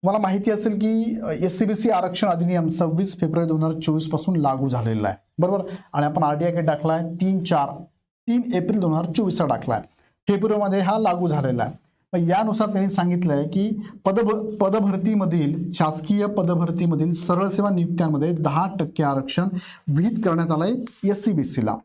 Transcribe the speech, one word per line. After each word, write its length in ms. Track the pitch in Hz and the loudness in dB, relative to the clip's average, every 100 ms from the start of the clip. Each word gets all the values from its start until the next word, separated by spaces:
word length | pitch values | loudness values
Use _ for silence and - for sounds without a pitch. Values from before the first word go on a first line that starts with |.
तुम्हाला 180 | 180 208 | 0 0
माहिती 300 | 196 196 202 | 0 0 0
असेल 240 | 214 220 202 | 0 0 0
की, 440 | 214 220 226 226 | 0 0 0 -4
अ, 80 | - | -4
एससीबीसी 600 | 156 180 180 214 214 226 | -2 -2 0 0 2 2
आरक्षण 380 | 196 180 180 208 | 2 0 0 0
अधिनियम 400 | 170 175 180 160 | 2 2 2 0
सव्वीस 520 | 165 170 160 196 - | 0 0 0 -2 -2
फेब्रुवारी 280 | 160 160 165 | -2 0 0
दोन 160 | 160 | 2
हजार 160 | 160 160 | 0 -2
चोवीस 300 | 160 156 156 | 0 0 0
पासून 260 | 160 - 180 | -2 0 0
लागू 340 | 143 131 139 | 2 0 -2
झालेला 380 | 123 113 110 104 | 0 -2 0 -2
आहे, 100 | 92 _ - | -4 _ -2
बरोबर? 220 | 180 196 180 180 - | 0 0 -4 -10 -8
आणि 120 | 151 147 | -2 0
आपण 180 | 151 | 2
आरटीआय 280 | 151 147 170 | 0 0 -2
कडे 140 | 170 160 | 0 0
टाकलाय 360 | 147 160 160 | 0 0 0
तीन 420 | 170 175 185 190 | -2 -2 0 0
चार, 400 | 175 160 139 139 - _ _ _ - | 0 0 0 -6 -16 _ _ _ -2
तीन 140 | 233 240 | 0 0
एप्रिल 260 | 240 170 208 | -2 0 0
दोन 140 | 180 | 2
हजार 180 | 156 175 | 0 0
चोवीसला 360 | 165 202 - 151 | 0 0 0 0
टाकलाय. 340 | 117 - 113 - _ _ _ - | 0 0 -4 -4 _ _ _ 0
फेब्रुवारीमध्ये 520 | 202 208 214 202 196 | 0 2 2 2 2
हा 180 | 185 220 | 2 2
लागू 300 | 214 175 175 | 2 2 0
झालेला 360 | 147 131 120 | 0 0 0
आहे. 100 | 113 - _ _ _ | -2 -6 _ _ _
मग 160 | 180 165 | 0 2
यानुसार 400 | 185 220 214 214 | 2 2 0 0
त्यांनी 200 | 196 196 | 0 0
सांगितलंय 580 | 190 175 175 175 143 147 | 0 0 2 2 0 0
की 340 | 180 208 220 - - - | 0 -2 -4 -8 -4 0
पदभ-, 500 | 196 220 214 214 214 | 2 2 0 -2 0
पदभरतीमधील, 1160 | 190 214 202 190 180 214 185 165 143 156 - | 0 2 2 0 0 2 2 2 0 0 -4
शासकीय 540 | - 156 156 - 208 208 | 0 0 0 -2 0 0
पदभरतीमधील 880 | 202 175 175 170 170 175 156 160 | 0 0 2 0 0 0 2 0
सरळ 360 | 170 - 175 196 | -2 0 0 0
सेवा 200 | 190 202 | 0 0
नियुक्त्यांमध्ये 640 | 185 170 175 165 147 156 | 2 0 0 0 2 0
दहा 360 | 170 147 147 185 190 | 0 0 0 -2 -2
टक्के 240 | 147 - | -6 0
आरक्षण 440 | 147 139 135 - 190 185 - - - | 0 0 -2 -2 -2 -4 -10 -14 -2
विहित 300 | 143 196 226 208 | 0 2 0 0
करण्यात 260 | 165 165 | 0 0
आलंय 240 | 156 175 254 - - 196 | 0 0 -2 -6 -4 -2
एससीबीसीला. 680 | 202 220 175 131 - 110 104 | 0 0 0 -2 -2 -2 -4